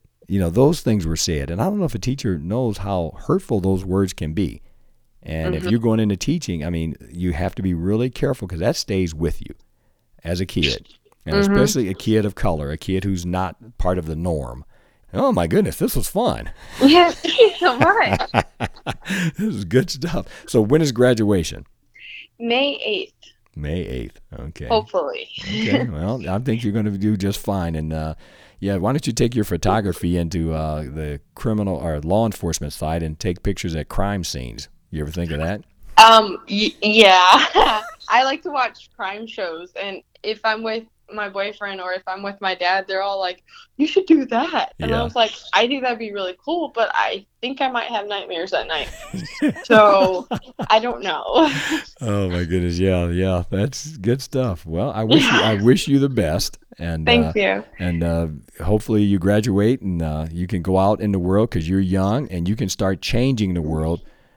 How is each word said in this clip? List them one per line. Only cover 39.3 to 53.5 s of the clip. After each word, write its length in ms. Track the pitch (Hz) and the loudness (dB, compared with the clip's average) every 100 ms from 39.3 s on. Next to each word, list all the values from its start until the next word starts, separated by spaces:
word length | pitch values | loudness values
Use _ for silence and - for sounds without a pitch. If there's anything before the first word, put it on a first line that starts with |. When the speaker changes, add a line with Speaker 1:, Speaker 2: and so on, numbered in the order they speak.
| - 185 165 180 - | -8 -8 -8 -12 -10
Speaker 2:
and 200 | 196 190 - _ | -10 -10 -16 _
if 160 | - 214 | -8 -4
I'm 200 | 226 220 | -2 -2
with 200 | 226 226 226 _ - | -4 -8 -10 _ -16
my 160 | 214 202 | -10 -8
boyfriend 540 | 196 202 214 202 190 | -6 -6 -6 -10 -8
or 100 | 180 | -6
if 100 | 185 190 | -8 -8
I'm 160 | 190 | -8
with 180 | 196 202 | -8 -6
my 140 | 196 | -6
dad, 320 | 180 175 190 190 | -2 0 0 -2
they're 140 | 190 | -4
all 180 | 196 196 | -4 -4
like, 240 | 185 185 _ - - - | -4 -6 _ -20 -12 -4
"You 100 | 302 | 0
should 180 | - 381 | 2 4
do 200 | 320 262 | 4 4
that." 480 | 233 311 311 - - | -2 0 -2 -4 -4
And 120 | 220 | -2
I 40 | 226 | 0
Speaker 1:
Yeah. 60 | |
Speaker 2:
was 120 | 233 240 | 0 0
like, 160 | 220 - - | 0 -2 -2
"I 120 | 190 240 | 2 2
think 140 | 277 | 0
that'd 140 | 247 226 | -4 -4
be 140 | 226 | -6
really 220 | 202 185 185 | -6 -6 -8
cool, 280 | - 339 294 233 | -4 -4 -2 -2
but 140 | 220 | 0
I 320 | - 190 185 202 _ | 0 -2 -2 -12 _
think 200 | 247 269 | -8 -2
I 80 | 269 | -2
might 180 | 247 233 | -2 -4
have 180 | 233 202 | -6 -6
nightmares 460 | 202 - 175 185 | -8 -8 -8 -4
at 140 | 165 113 | -4 -4
night." 220 | 156 139 - - | -6 -8 -12 -12
Speaker 1:
<laughs> 500 | 190 170 - 294 - - | -12 -10 -2 -2 -2 4
Speaker 2:
So, 640 | 220 208 196 190 185 180 220 - - 226 | 8 8 8 4 0 -4 -8 -8 -8 2
I 100 | 220 | 4
don't 220 | 233 165 | 4 -6
know. 200 | 196 156 95 | -4 -4 0
<laughs> 760 | - 320 269 - 311 - - | 4 4 2 -4 -6 -6 -8
Speaker 1:
Oh, 280 | 120 101 95 | -2 0 0
my 160 | 87 87 | -2 0
goodness! 320 | 92 87 87 | 0 0 0
Yeah, 300 | 95 92 87 | 2 2 0
yeah. 340 | 87 95 92 | 0 0 0
That's 480 | 85 | -2